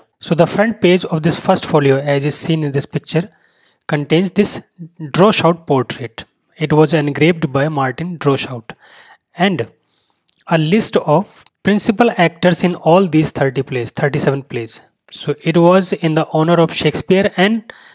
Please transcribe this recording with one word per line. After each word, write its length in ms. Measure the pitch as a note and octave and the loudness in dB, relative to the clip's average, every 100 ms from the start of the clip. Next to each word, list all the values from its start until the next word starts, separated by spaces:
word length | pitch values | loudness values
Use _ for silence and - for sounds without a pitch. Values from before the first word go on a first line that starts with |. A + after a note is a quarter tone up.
| _ _ | _ _
So 160 | - | -4
the 120 | D#3 D#3+ | 0 2
front 340 | - A3 A3 | 2 0 2
page 240 | F3 F#3 | 2 2
of 180 | - D#3+ | 0 -2
this 160 | E3 - | -2 -2
first 280 | - F#3 - | 0 0 0
folio, 320 | D#3+ C#3 C3+ | 0 2 2
as 260 | C#3+ C#3+ | 0 -2
is 100 | D3 | 0
seen 300 | - - D#3+ | -2 -2 -2
in 80 | D3 | -2
this 140 | C#3 - | -4 -4
picture, 440 | - - D#3+ F#3+ _ _ _ _ _ - | -8 -4 -4 -4 _ _ _ _ _ -6
contains 440 | D3 C#3+ D#3+ F#3 | -6 0 0 0
this 320 | - G#3 - - _ E3 _ | 0 0 0 -10 _ -20 _
Droeshout 680 | D3+ D3+ G#3 - E3 E3+ - | -6 2 4 4 0 -2 -2
portrait. 580 | C#3 A#2+ - A#2+ - - _ _ _ | -2 -2 -8 -12 -14 -20 _ _ _
It 160 | D3+ | 0
was 220 | D3+ D3+ | 2 4
engraved 580 | E3 D3 C3+ D#3 E3 D#3 | 2 -2 2 2 2 -2
by 160 | C3+ D3+ | -2 -2
Martin 500 | D3 C3 B2 E3+ E3 | -2 -4 -4 -10 -2
Droeshout. 540 | C#3+ C3 - B2 - - - - - _ _ | 0 0 -4 -12 -14 -20 -20 -20 -20 _ _
And 360 | - F#3+ E3+ A2 _ _ _ _ _ - _ - | -2 -2 -2 -8 _ _ _ _ _ -20 _ -4
a 100 | E3 | -2
list 400 | D#3 G#3+ - - | 2 2 2 0
of 480 | D#3 D3+ G3+ - _ _ | 2 0 0 -14 _ _
principal 480 | - G#3 - G#3 A#3 - | 0 0 0 2 0 2
actors 480 | E3+ E3+ F3+ F3 | 0 2 0 2
in 100 | F3+ | -2
all 320 | F3 D#3+ F3 F#3+ | 0 2 4 4
these 240 | D#3 D#3 | 0 0
thirty 320 | - C#3 C3 | -2 -2 -2
plays, 280 | C3 B2+ A#2 | -6 -8 -8
thirty-seven 540 | - D3 C#3+ - C3+ | -4 -4 0 -2 -4
plays. 360 | C3+ A#2+ A2+ - _ _ _ | -6 -10 -10 -14 _ _ _
So 240 | - - D3 | -12 -8 -6
it 160 | E3+ E3 | -2 4
was 340 | E3+ F#3+ F3+ | 4 4 2
in 220 | - E3 | -4 -2
the 120 | D#3 D3+ | -2 -2
honor 260 | D#3+ D#3+ E3+ | -2 2 2
of 120 | E3 | 2
Shakespeare 580 | - D#3 - - F#3+ G3 - | 0 -2 -2 0 0 0 0
and 340 | G3 A3+ - - - | 0 0 -6 -20 -20